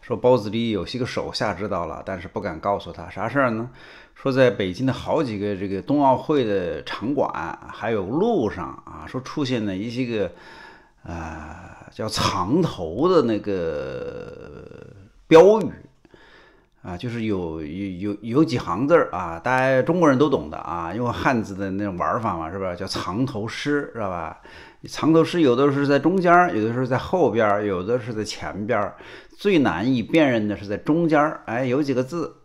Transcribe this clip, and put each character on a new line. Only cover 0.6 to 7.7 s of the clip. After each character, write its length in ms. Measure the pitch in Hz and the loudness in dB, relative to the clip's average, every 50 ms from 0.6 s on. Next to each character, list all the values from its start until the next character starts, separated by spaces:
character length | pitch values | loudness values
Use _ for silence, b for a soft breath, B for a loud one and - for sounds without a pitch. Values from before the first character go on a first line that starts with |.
| 117 117 | -2 0
有 160 | 107 98 87 | -2 -2 -2
些 140 | 85 - 123 | -4 -4 -6
个 40 | 123 | -6
手 280 | 113 - - - - - | -4 -4 -6 -6 -6 -4
下 200 | - 127 110 98 | -4 -4 -4 -4
知 140 | 85 101 | -4 -4
道 200 | 104 98 90 85 | -4 -4 -4 -4
了， 140 | 80 73 - - | -6 -8 -10 -8
但 140 | - 95 95 | -8 -10 -8
是 80 | 90 - | -10 -10
不 120 | _ 113 | _ -8
敢 200 | 95 101 82 80 | -6 -6 -8 -4
告 180 | - 101 101 95 | -2 -2 -2 -2
诉 140 | - 87 82 | -4 -10 -14
他。 180 | - 90 85 | -14 -14 -14
啥 180 | - 95 98 113 | -10 -6 -6 -4
事 120 | 110 143 | 0 0
儿 100 | 135 123 | 0 0
呢？ 180 | 110 110 117 123 B B B B B B B B B | 0 -2 -6 -8 B B B B B B B B B
说 160 | - - 135 | -6 -4 -2
在 220 | 131 131 135 123 104 | 4 4 4 4 4
北 200 | - 107 92 92 | 2 -2 -2 -2
京 140 | 92 127 | -2 -2
的 60 | 131 127 | -2 -2
好 280 | - 85 87 92 143 | -2 -2 0 0 0
几 160 | 165 127 107 | 0 0 -4
个 200 | 101 98 104 104 | -4 -4 -4 -4
这 100 | 92 95 | -4 -4
个 160 | 98 95 95 90 | -4 -4 -6 -2
冬 180 | - 135 147 | 0 2 4
奥 140 | 143 135 127 | 4 4 4
会 300 | 123 - - 156 143 127 | 2 2 0 2 2 2
的 360 | 107 101 98 90 85 76 76 69 | 2 0 0 0 -2 -4 -6 -8
场 280 | - - - 101 113 147 | -10 -10 -6 -4 -4 0
馆， 460 | 131 110 - - 65 78 82 - - - | 0 0 -2 -2 -6 -6 -8 -8 -10 -12
还 240 | - | -16